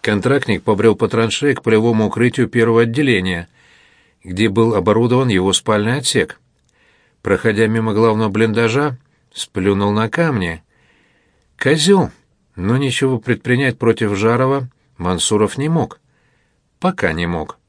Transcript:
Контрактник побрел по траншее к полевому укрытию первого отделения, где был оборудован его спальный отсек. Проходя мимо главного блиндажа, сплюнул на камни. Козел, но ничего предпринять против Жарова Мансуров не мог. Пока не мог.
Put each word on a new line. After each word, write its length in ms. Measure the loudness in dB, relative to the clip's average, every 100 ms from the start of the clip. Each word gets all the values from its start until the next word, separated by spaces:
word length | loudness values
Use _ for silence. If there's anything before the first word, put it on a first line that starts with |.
Контрактник 600 | -2 -2 0 0 0 -4
побрел 340 | 0 2 4 2
по 120 | 0
траншее 460 | 0 -2 0 -2
к 80 | 0
полевому 440 | 0 2 2 0 0
укрытию 420 | 0 0 0 -2
первого 340 | 2 2 4
отделения, 680 | 2 0 0 0 0 -4 -8 _ _ _ _ _ _ _
где 240 | -12 -2 0
был 260 | 2 2
оборудован 540 | 2 0 2 2 2 2
его 240 | 0 0
спальный 460 | -2 0 0 0 -4
отсек. 420 | -2 -2 -2 -6 _ _ _ _ _ _ _ _
Проходя 440 | -2 0 0 0 0
мимо 260 | 2 0
главного 340 | 2 2 2 0
блиндажа, 720 | 0 0 2 0 0 -2 -6 _ _ _
сплюнул 600 | -16 -10 -2 0 2 0
на 160 | 0 -2
камни. 540 | 0 0 0 -4 -6 _ _ _ _ _ _ _ _ _ _
Козел, 540 | 0 2 4 4 2 -6 _ _ _ -6
но 200 | -2 0
ничего 420 | 0 -2 0 -2
предпринять 600 | -2 -4 0 0 0 0
против 380 | 0 0 0 0
Жарова 520 | 0 0 0 -2 -6 _ _ _
Мансуров 600 | -4 -2 0 0 0 -2
не 100 | -2
мог. 320 | -2 -2 -8 _ _ _ _ _ _ _ _
Пока 320 | -4 -2 -2
не 140 | -2 -4
мог. 320 | -4 -8 -14